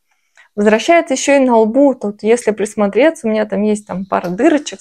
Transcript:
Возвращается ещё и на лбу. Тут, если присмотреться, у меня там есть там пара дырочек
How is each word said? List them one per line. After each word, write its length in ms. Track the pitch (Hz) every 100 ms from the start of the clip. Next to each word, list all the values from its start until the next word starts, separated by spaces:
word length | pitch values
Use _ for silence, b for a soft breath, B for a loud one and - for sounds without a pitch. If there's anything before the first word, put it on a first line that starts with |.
| _ b b b b -
Возвращается 580 | 208 214 220 339 330
ещё 220 | 262 - 277
и 40 |
на 160 | 254 226
лбу. 360 | 220 254 285
Тут, 280 | 262 208 208
если 280 | 208 233 -
присмотреться, 760 | 208 208 220 202 196 311 330 226
у 20 |
меня 160 | 214 214
там 160 | 196
есть 240 | 208 208 -
там 200 | 185 196
пара 220 | 196 175
дырочек 520 | 185 302 302 - 196